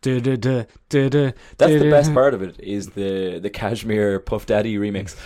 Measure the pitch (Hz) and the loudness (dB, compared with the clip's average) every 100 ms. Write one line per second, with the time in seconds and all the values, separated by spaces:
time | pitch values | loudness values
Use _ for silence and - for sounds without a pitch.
0 | 131 127 123 131 123 127 110 _ _ 147 | -2 -2 -2 -2 -2 -2 -4 _ _ 0
1 | 135 147 139 - - - 165 151 147 147 | 2 2 0 -4 -18 2 4 6 6 4
2 | 147 143 139 117 92 - - 101 98 101 | 4 4 2 2 -8 -10 -8 -8 -8 -6
3 | 98 95 92 87 98 - 107 110 110 107 | -4 -4 -4 -6 -8 -6 -6 -6 -4 0
4 | 104 98 - 110 - 107 110 104 104 98 | 0 -2 -4 -6 -2 0 0 -2 -4 -4
5 | 95 - | -8 -14